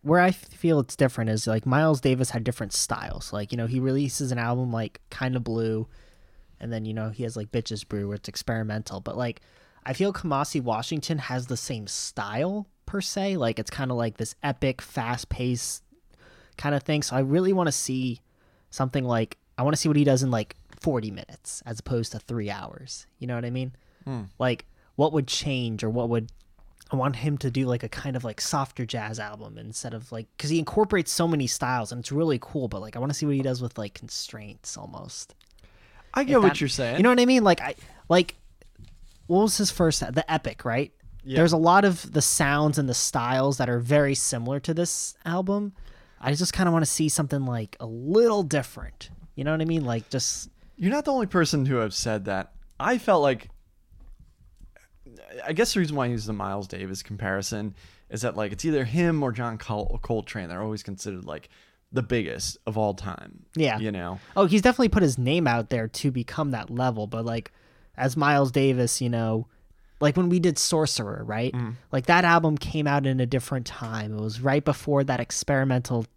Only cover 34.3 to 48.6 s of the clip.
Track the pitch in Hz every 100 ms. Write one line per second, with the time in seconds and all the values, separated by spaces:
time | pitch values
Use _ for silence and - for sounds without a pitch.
34.3 | 113 104 98 - - 98 - 92 - -
35.3 | - _ - - - - - - - 269
36.3 | 269 196 - 139 - 120 127 226 247 247
37.3 | 254 202 170 160 - - - - 175 175
38.3 | - - - - - - - - - -
39.3 | 180 214 - 196 - 165 - - 131 -
40.3 | 160 - - 123 120 147 _ - - 135
41.3 | 135 170 160 165 190 202 170 127 143 -
42.3 | - 139 143 151 147 135 120 - 127 120
43.3 | 131 139 135 123 120 120 147 139 139 -
44.3 | 123 117 139 - 165 175 - - - 165
45.3 | 175 190 202 208 190 - - - - 127
46.3 | 147 180 - 180 165 151 - 156 - 143
47.3 | 143 131 120 107 - 113 117 135 208 233
48.3 | 208 160 147